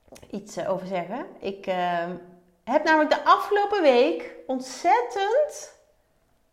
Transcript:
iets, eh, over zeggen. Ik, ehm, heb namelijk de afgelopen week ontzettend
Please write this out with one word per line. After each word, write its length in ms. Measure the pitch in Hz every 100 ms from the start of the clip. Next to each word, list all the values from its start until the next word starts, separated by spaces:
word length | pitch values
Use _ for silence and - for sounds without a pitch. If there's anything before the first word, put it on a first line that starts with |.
| _ - -
iets, 260 | 196 - 185
eh, 140 | 180
over 160 | 180 180
zeggen. 400 | 180 175 240 370 -
Ik, 280 | 196 196 -
ehm, 500 | 180 180 175 175 180 - - _ _
heb 200 | - 294
namelijk 260 | 320 311 302
de 140 | -
afgelopen 580 | 311 392 - 403 403 415
week 520 | 302 240 294 - - - -
ontzettend 1300 | 262 - - 349 415 240 392 403 523 587 - - - _ _ _ _ _ _ _